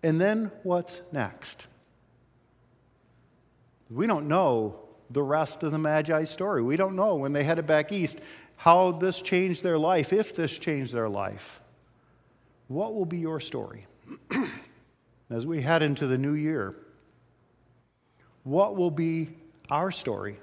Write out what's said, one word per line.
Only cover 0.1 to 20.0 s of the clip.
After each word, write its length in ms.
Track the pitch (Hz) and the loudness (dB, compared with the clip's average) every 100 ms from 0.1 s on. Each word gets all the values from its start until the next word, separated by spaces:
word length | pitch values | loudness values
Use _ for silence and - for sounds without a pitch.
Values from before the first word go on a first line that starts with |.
| 160 | 2
then 300 | 190 220 214 - | 2 2 -4 -6
what's 380 | 190 175 175 - - | -2 -2 -2 -12 -8
next? 580 | 147 107 - - - - _ _ _ _ _ _ _ _ _ _ _ _ _ _ _ _ _ _ _ _ _ _ | -6 -6 -6 -16 -16 -20 _ _ _ _ _ _ _ _ _ _ _ _ _ _ _ _ _ _ _ _ _ _
We 180 | 117 220 | -2 0
don't 220 | 175 147 | 0 2
know 520 | 165 170 120 107 - - - _ | 4 4 4 0 -4 -18 -20 _
the 120 | 127 | -2
rest 400 | 139 151 156 - | 0 0 0 -2
of 100 | 160 | -2
the 60 | 156 | 0
Magi's 500 | 156 156 151 156 156 | 2 2 2 0 0
story. 320 | - 190 175 | -4 -2 0
We 160 | 117 160 | 0 2
don't 200 | 190 185 | 0 2
know 180 | 214 | 2
when 180 | 170 139 | 2 0
they 120 | 143 | 0
headed 220 | 143 165 160 | 2 0 2
back 260 | 156 151 | 2 2
east 260 | 196 160 - - - - - | -2 -2 -4 -14 -20 -20 2
how 360 | 170 175 185 | 6 8 6
this 300 | 165 185 180 | 2 -2 -2
changed 400 | - 180 185 175 | 0 2 2 0
their 160 | 185 165 | 0 2
life, 340 | 156 185 139 | 4 2 4
if 240 | 196 214 - | 2 0 -2
this 220 | 160 - | -4 -4
changed 340 | - 147 127 | -4 -2 -2
their 160 | 120 110 | -4 -2
life. 520 | 98 98 101 - - - _ _ _ _ _ _ _ _ _ _ | -2 -6 -8 -16 -20 -20 _ _ _ _ _ _ _ _ _ _
What 260 | 135 220 | -6 -4
will 120 | 220 175 | -4 -4
be 120 | 170 | -4
your 220 | 160 156 | -4 -6
story? 460 | - 131 101 107 98 _ - - _ | -6 -8 -10 -14 -20 _ -20 -20 _
<clears throat> 1000 | 262 208 - - _ _ _ _ _ _ | -4 -4 -6 -18 _ _ _ _ _ _
As 160 | 113 135 | -6 -4
we 160 | 165 | -2
head 200 | 135 165 | 2 4
into 240 | 151 139 139 | 2 0 0
the 120 | 131 | 0
new 160 | 139 | 0
year, 420 | 151 151 156 98 - - - _ _ _ _ _ _ _ _ _ _ _ _ _ _ | -2 -2 -2 -4 -8 -20 -20 _ _ _ _ _ _ _ _ _ _ _ _ _ _
what 320 | 131 156 208 202 | -2 2 2 2
will 140 | 175 | 0
be 400 | 151 165 165 160 - - _ - | 2 0 0 -4 -8 -20 _ -4
our 200 | 143 185 | -2 -2
story? 460 | 175 | -4